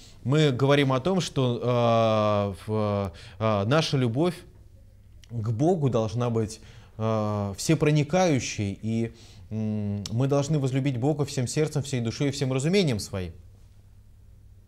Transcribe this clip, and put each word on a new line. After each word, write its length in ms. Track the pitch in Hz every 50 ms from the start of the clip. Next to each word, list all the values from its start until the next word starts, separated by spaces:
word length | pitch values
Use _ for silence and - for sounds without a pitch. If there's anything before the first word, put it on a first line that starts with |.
| - - - - -
мы 300 | 113 139 156 156 147 127
говорим 400 | 117 139 135 143 143 143 139 131
о 80 | 127
том, 200 | 120 180 196 185
что, 400 | 160 - - 143 131 123 120 107 101
а, 880 | 120 123 120 120 117 117 113 113 110 110 107 107 104 104 104 101 101 95 85 -
в-, 480 | - 107 110 107 104 104 101 98 95 - - - - - -
а, 240 | 110 110 107 101 98
наша 320 | 110 139 160 156 - -
любовь 400 | 135 127 120 110 131 165 180 170 - - - - - - - - - - - - - - - - - - -
к 200 | 120 117 104 113
Богу 400 | 117 107 143 165 190 170 143 131
должна 400 | 113 117 110 107 101 120 120 120
быть, 300 | 117 113 110 104 - - - - - - - - -
а, 580 | - 110 110 110 110 107 107 104 104 101 101 98
всепроникающей, 1200 | - - - 160 156 160 151 151 151 143 143 - 185 185 175 147 127 - - - - 107 101 98 -
и, 320 | - 110 113 113 113 113 - - - - - - - -
м, 540 | 107 110 110 107 107 107 104 104 101 104 98 - 110
мы 160 | 117 131 139
должны 320 | 143 139 143 143 160 151
возлюбить 380 | 135 131 123 135 131 143 127 117
Бога 260 | 110 147 156 143 143
всем 240 | 139 - - 123 117
сердцем, 340 | - 151 156 151 - 147 131
всей 180 | - - 123
душой 280 | 117 117 107 - 151 143
и 20 |
всем 220 | 135 - 143 127 131
разумением 480 | 135 131 156 180 208 190 147 120 101
своим. 320 | - - - 98 92 85 80 - - - - - - - - - - - - - - - - - - - - - - - - - -